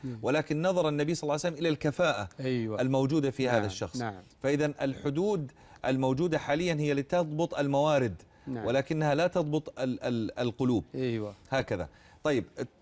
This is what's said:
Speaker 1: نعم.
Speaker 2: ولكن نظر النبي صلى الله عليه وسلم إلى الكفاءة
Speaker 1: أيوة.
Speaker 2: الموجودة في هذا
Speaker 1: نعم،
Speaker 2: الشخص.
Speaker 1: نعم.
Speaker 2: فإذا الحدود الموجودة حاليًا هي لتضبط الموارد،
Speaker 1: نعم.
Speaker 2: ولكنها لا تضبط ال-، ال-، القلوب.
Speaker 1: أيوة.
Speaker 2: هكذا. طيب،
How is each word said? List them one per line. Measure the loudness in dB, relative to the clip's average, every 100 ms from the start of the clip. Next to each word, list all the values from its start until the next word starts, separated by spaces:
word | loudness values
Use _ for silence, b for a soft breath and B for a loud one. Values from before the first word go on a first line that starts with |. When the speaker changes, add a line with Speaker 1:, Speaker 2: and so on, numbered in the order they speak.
Speaker 1:
نعم. | -10 -4
Speaker 2:
ولكن | 0 0 0 0
نظر | 2 2 2
النبي | 2 0
صلى | -2
الله | -2
عليه | -2
وسلم | -2
إلى | -2 0
الكفاءة | 0 0 2 2 2 -4 -6
Speaker 1:
أيوة. | -2 -2 0 0
Speaker 2:
الموجودة | 2 2 2 2 0
في | 0 2
هذا | 2
Speaker 1:
نعم، | 2
Speaker 2:
الشخص. | -2 -6 -4
Speaker 1:
نعم. | -6 -6 -12 -6
Speaker 2:
فإذا | 0 2 0 -2
الحدود | -4 -4 -4 -2 0 0 -4 -12 B B
الموجودة | -2 0 2 2 0 0
حاليًا | 0 0 0
هي | 0 0
لتضبط | 0 0 0 0 0 -2
الموارد، | 0 0 2 4 4 2 -2 -12 b -10
Speaker 1:
نعم. | -6 0
Speaker 2:
ولكنها | 0 0 0 2
لا | 2 2
تضبط | 0 0 -2 -4 -4
ال-، | -4 -2
ال-، | -2 -2 -2 -2
القلوب. | -4 0 2 2 0
Speaker 1:
أيوة. | -4 -2 -2 -6 -10 -4
Speaker 2:
هكذا. | -2 0 -2 -4 B B B
طيب، | 0 0 -2 -8 -10 _